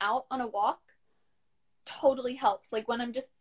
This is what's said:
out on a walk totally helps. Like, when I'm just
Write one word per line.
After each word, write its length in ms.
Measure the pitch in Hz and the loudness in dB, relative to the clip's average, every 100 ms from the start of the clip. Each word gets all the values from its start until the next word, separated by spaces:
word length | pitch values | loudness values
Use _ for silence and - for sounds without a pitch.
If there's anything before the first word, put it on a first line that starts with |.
out 240 | 202 247 - | 0 0 -2
on 120 | 254 | -6
a 60 | 240 | -4
walk 340 | 208 214 - _ _ _ _ _ _ _ _ _ _ - | 0 0 0 _ _ _ _ _ _ _ _ _ _ -18
totally 500 | - 294 262 247 254 | 2 4 4 -2 2
helps. 360 | 247 196 - | 2 2 -4
Like, 140 | 220 220 | -6 -2
when 140 | 240 | -2
I'm 120 | 240 | -2
just 180 | 233 - _ | -6 -10 _